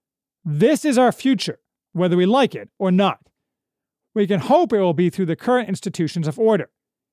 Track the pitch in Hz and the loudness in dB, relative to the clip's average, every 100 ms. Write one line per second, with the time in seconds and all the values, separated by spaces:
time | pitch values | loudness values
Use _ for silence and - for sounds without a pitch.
0 | _ _ _ _ 165 147 226 302 302 240 | _ _ _ _ -8 0 2 2 0 2
1 | 247 - 262 247 - - _ _ _ 165 | 2 0 -2 -2 -4 -10 _ _ _ -4
2 | 180 180 180 254 247 120 104 _ 196 180 | 0 2 2 2 0 -2 -16 _ 0 2
3 | 196 - _ _ _ _ _ _ _ _ | 2 -2 _ _ _ _ _ _ _ _
4 | _ 220 202 196 127 302 320 214 185 156 | _ -4 0 -2 2 2 2 0 0 2
5 | 180 - 180 165 - 247 214 190 196 147 | 0 0 -4 -4 -2 -2 -2 -8 -8 -6
6 | 160 175 156 143 220 208 - _ _ _ | -6 -4 -6 0 0 0 -2 _ _ _
7 | _ | _